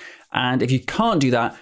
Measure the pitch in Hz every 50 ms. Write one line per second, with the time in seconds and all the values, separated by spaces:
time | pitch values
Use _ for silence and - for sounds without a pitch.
0 | - - - - - _ - - 127 127 127 127 110 123 131 127 - - - -
1 | 226 233 208 156 139 127 120 117 120 - - -